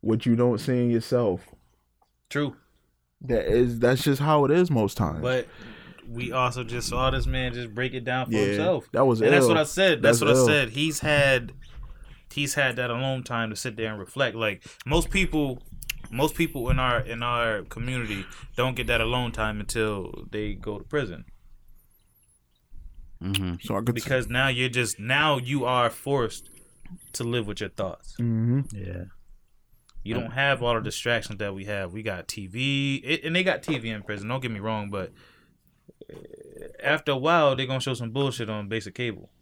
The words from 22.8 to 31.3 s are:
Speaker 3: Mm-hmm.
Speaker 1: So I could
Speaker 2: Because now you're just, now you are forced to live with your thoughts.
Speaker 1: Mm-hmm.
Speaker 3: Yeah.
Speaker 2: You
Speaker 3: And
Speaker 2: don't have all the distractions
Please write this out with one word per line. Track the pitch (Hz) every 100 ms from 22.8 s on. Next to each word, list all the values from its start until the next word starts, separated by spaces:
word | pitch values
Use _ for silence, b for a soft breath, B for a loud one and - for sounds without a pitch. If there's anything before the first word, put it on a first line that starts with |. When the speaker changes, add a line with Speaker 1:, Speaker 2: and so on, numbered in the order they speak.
| - - - -
Speaker 3:
Mm-hmm. | 90 98 92 85
Speaker 1:
So | - 101
I |
could | 113
Speaker 2:
Because | 117 - 131 113
now | 123 135
you're | 123 127
just, | 120 117 -
now | 107 139 156 143
you | 123 143
are | 120 127 120
forced | - - 139 113 - - - - _ - 175 -
to | -
live | 120 120 107
with | 104
your | 98
thoughts. | - 95 85 - -
Speaker 1:
Mm-hmm. | 117 113 117 131 135 104
Speaker 3:
Yeah. | 92 90 92 - - - _ _ _ _ _ -
Speaker 2:
You | 98
Speaker 3:
And | 117
Speaker 2:
don't | 117
have | 123 139 131
all | 120
the | 117
distractions | 107 - 120 117 104